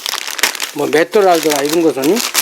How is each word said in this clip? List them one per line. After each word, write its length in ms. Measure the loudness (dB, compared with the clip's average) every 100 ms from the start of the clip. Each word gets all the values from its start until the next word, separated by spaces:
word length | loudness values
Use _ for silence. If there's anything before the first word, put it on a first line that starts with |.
| -8 -8 -8 -6 -6 -6 -8
뭐 140 | -4 0
맥도날드나 760 | 0 2 4 4 4 2 0
이런 180 | 0 2
것은 340 | 2 2 0 0 -2 -4